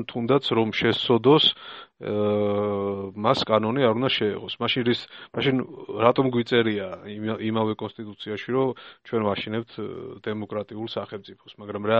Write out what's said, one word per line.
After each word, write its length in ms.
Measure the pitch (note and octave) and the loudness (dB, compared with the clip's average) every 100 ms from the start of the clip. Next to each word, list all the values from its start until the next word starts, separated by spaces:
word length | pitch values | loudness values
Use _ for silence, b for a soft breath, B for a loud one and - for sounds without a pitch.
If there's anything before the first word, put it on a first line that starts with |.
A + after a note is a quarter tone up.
თუნდაც 420 | A2+ B2 A#2 C#3 - | -2 -4 2 2 2
რომ 240 | A2+ A2 | 0 0
შესწოდოს, 760 | - A#2 G#2+ - A#2 B2+ D3+ - - B B B _ | 0 0 0 2 4 8 6 6 0 B B B _
აა, 1160 | G#2+ G#2 G#2 G#2 G#2 G2+ G#2 G2+ G2 G2 G2 | -6 0 2 2 2 0 0 -2 -2 -4 -8
მას 260 | G#2 A2+ - | -2 0 2
კანონი 400 | - G#2+ A2 C3+ | 4 2 2 2
არ 120 | B2 A2 | 2 2
უნდა 140 | C3 | 0
შეეღოს. 460 | - G#2+ G2 F#2+ - | 0 0 -2 -8 -6
მაშინ 260 | A#2 C3 | -2 0
რის-, 240 | A#2+ A2+ - B B | 0 0 -4 B B
მაშინ 260 | - C3+ C3 - - - G#2 | -2 0 0 -4 -12 -10 2
რატომ 300 | A#2 C3+ C3 | 4 4 2
გვიწერია 600 | A#2+ A#2 A#2+ A2+ G2+ F#2 F2+ | 2 2 2 2 0 -6 -10
იმ-, 360 | G2+ G#2 G#2+ A2 | -12 -8 -6 -4
იმავე 340 | A2 A2 G#2+ G#2+ | -2 0 0 -2
კონსტიტუციაში, 720 | A2 - G#2 G2+ G#2+ G#2 - | -8 -12 -16 -14 -10 -10 -4
რომ 180 | C3 C3 - B B | -2 0 -4 B B
ჩვენ 220 | - A2+ | -4 -2
ვაშინებთ, 480 | G#2 G2 A2 A2+ A#2 | 0 -2 -4 -6 -8
აა, 160 | - G2+ - A#2+ A2+ | -10 -10 -10 -12 -10
დემოკრატიულ 720 | A2 G#2+ G2+ G#2+ G2 G#2+ A2+ | -8 -6 -6 -8 -8 -10 -8
სახელმწიფოს? 640 | G#2 G2+ G#2 G2 F#2+ - - | -8 -8 -12 -14 -20 -20 -18
მაგრამ 280 | G#2 G2+ | -10 -4
რა 160 | G#2+ | 2